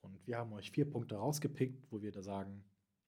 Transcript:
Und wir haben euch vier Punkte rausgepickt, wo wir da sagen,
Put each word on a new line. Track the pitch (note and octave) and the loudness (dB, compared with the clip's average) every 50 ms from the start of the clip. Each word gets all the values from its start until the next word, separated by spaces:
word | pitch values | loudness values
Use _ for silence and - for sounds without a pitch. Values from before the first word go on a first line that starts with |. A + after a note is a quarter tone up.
| - | -14
Und | F#2+ F#2+ G2 - | -14 -14 -10 -6
wir | - A#2 | -4 -2
haben | A#2 A#2 A2+ G#2+ | -2 -2 -2 -4
euch | G#2 G2 - | -6 -6 -2
vier | - - C#3+ | 4 4 4
Punkte | - - A#2+ A#2 - A2 | 4 4 -2 0 0 0
rausgepickt, | G2+ G#2+ C#3 D3+ D3 - C#3+ - - C3 B2+ B2+ - - - | 2 2 2 2 4 2 0 2 4 2 2 2 -4 -10 -6
wo | - G#2 G2+ | -4 -4 -2
wir | G#2+ - | -2 -4
da | G2+ | -4
sagen, | F#2 G2 G2 G2 G2 G2 G2 G2+ G2+ - _ _ _ _ _ _ _ | -4 -2 0 0 -2 -2 -6 -10 -12 -16 _ _ _ _ _ _ _